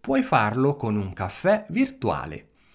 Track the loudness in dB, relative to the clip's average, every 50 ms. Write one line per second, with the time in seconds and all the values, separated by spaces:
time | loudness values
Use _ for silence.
0 | _ 0 0 0 2 2 2 2 4 2 2 2 2 2 2 0 0 0 0 0
1 | -2 -4 -4 -6 -6 -6 -6 -2 2 2 2 2 0 -4 0 0 0 -2 -2 -4
2 | -2 -2 -2 -2 -4 -8 -12 -14 -16 _ _ _ _ _ _